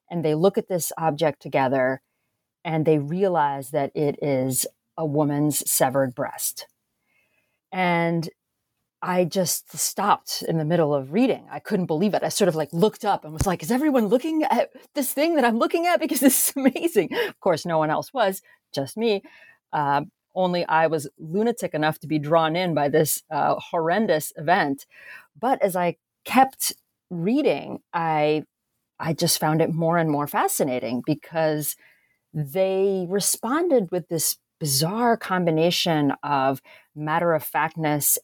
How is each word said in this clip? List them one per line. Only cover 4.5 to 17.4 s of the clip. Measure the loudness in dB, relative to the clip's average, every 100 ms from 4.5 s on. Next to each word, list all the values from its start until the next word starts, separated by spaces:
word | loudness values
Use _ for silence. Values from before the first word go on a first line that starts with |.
| -2 -4 _ _ -6
a | -2
woman's | 0 0 2 0 -2 -2
severed | 0 2 2 -2 -2
breast. | -8 -6 -8 -8 -14 _ _ _ _ _ _ _ _ _ _
And | -2 0 2 2 0 -2 -10 _ _ _ _ _ -12
I | -4 0 0
just | 0 0 -2 -6 -6
stopped | -6 0 2 0 0 -8 -2
in | 0
the | 2
middle | 2 2
of | 2 0
reading. | 0 2 0 -6
I | -14
couldn't | -4 -2 0
believe | 0 2
it. | 2
I | 0
sort | 2 2
of, | 2
like, | -2
looked | 2 0 0
up | -2 -2 -4
and |
was | -2 0
like, | -2
"Is | 0
everyone | 0 2 2 2
looking | 2 0 -2
at | 0 0 -2 -6 -12
this | -6 -4
thing | 0 0 2
that | 2
I'm | 2
looking | 0 0 0
at? | 0
Because | 0 4
this | 4 4 0
is | 0
<laughs> |
amazing." | 0 2 -2 0 0 0 -4
Of |
course, | -2